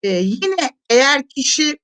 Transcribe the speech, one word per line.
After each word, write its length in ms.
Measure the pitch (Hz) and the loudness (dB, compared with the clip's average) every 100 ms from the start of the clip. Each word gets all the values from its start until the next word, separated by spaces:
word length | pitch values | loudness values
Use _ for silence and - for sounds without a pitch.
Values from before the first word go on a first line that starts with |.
Ee, 60 | 202 | -2
yine 600 | 185 190 240 392 381 277 - - | -2 -2 -2 -2 -2 -4 -6 0
eğer 380 | 233 269 285 269 | 2 4 2 -4
kişi 500 | - 262 - 302 196 | -6 -4 0 -2 -4